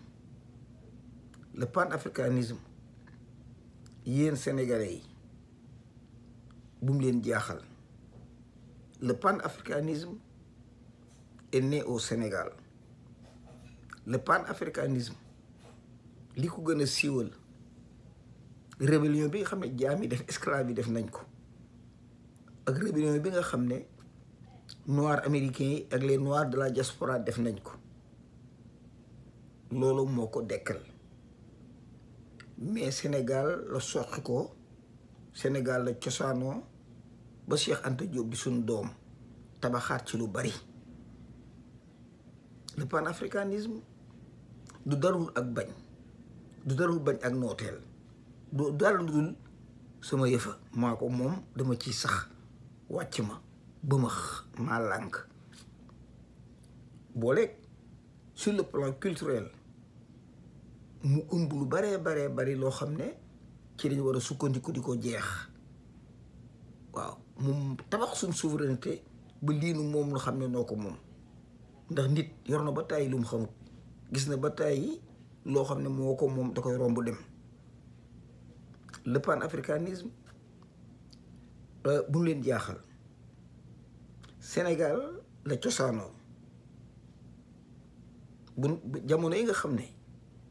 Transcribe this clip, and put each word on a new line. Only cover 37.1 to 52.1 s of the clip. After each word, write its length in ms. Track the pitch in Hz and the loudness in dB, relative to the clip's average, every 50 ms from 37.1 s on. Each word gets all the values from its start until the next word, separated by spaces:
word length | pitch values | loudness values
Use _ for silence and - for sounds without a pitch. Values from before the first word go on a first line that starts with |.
| - - - - - - - | -20 -20 -20 -20 -20 -10 -2
ba 100 | - - | 0 2
Cheikh 220 | 151 - - - - - | 2 2 2 0 0 0
Anta 200 | 131 131 127 - | -2 -2 -2 -2
Diop 200 | 185 127 127 113 113 | -2 -2 -2 -2 -2
bi 80 | 113 | -2
suñ 280 | - - 131 123 120 113 | -2 0 0 0 2 2
doom, 260 | 110 117 107 98 - - - - - - - - - - - - - - - | 0 0 0 -2 -4 -8 -12 -18 -20 -20 -20 -20 -20 -20 -20 -20 -20 -8 -4
tabaxaat 460 | - 123 120 120 - - 135 123 - | -2 0 0 0 0 0 -2 -2 -2
ci 100 | - - 113 | -2 -2 -2
lu 80 | 117 | -2
bari. 260 | 107 95 - - - - - - - - - - - - - - - - - - - - - - - - - - - - - - - - - - - - - - - - - - - - - - - - | -2 -2 0 0 -2 -2 -4 -10 -16 -20 -20 -18 -18 -18 -18 -18 -18 -18 -18 -18 -18 -18 -20 -20 -20 -20 -20 -20 -20 -20 -20 -20 -20 -20 -20 -20 -20 -20 -20 -20 -20 -20 -20 -20 -20 -20 -20 -16 -10 -6
Le 80 | - 143 | -6 -4
panafricanisme 920 | - - 156 156 160 170 - 214 196 - 202 202 202 196 214 214 226 220 220 - - - - - - - - - - - - - - - - - - - - - | 0 0 0 0 0 -2 -4 -4 -2 0 0 0 0 0 -2 -2 -4 -6 -8 -10 -14 -20 -20 -20 -20 -20 -20 -20 -20 -20 -20 -20 -20 -20 -20 -18 -18 -14 -6 -2
du 120 | 135 143 | 0 2
darul 340 | 139 135 185 190 175 165 - - | 4 4 4 4 4 0 0 0
ak 100 | 123 123 123 | -2 -2 0
bañ, 160 | 117 113 101 - - - - - - - - - - - - - - - - - - - - | -2 -2 -4 -4 -6 -14 -18 -20 -20 -20 -20 -20 -20 -20 -20 -20 -20 -20 -20 -20 -16 -6 -2
du 100 | 139 131 | 0 2
darul 240 | 131 175 175 170 165 | 4 4 4 4 4
bañ 180 | 143 143 135 - | 4 2 2 2
ak 100 | - 123 | 2 0
nooteel, 480 | 123 131 127 113 - - 110 104 - - - - - - - - - - - - - - - - | 2 2 0 0 -2 -4 -6 -6 -6 -8 -12 -16 -20 -20 -20 -20 -20 -20 -20 -20 -20 -20 -10 -4
du 200 | - 139 147 143 | 0 0 2 2
dara 260 | 147 147 - 202 208 180 | 4 4 6 6 6 6
lu 40 | 170 | 4
dul 280 | 165 151 151 151 170 - - - - - - - - - - - - - - | 4 4 4 4 2 0 -6 -14 -20 -20 -20 -20 -20 -20 -20 -20 -20 -20 -16
sama 260 | - - - 135 131 123 | -4 0 4 4 6 6
yëfa, 300 | 123 117 - - - - - - - | 6 4 2 0 -6 -8 -10 -4 0
maa 220 | 113 120 120 117 | 2 2 2 2
ko 120 | - 123 123 | 2 0 0
moom, 260 | 123 123 123 139 180 190 - - - | 0 2 2 0 0 -2 -6 -6 -4
dama 200 | - 135 131 120 117 | 0 0 2 2 0
ciy 140 | - 135 | -2 -4
sax, 360 | - - - 143 | -4 -2 0 2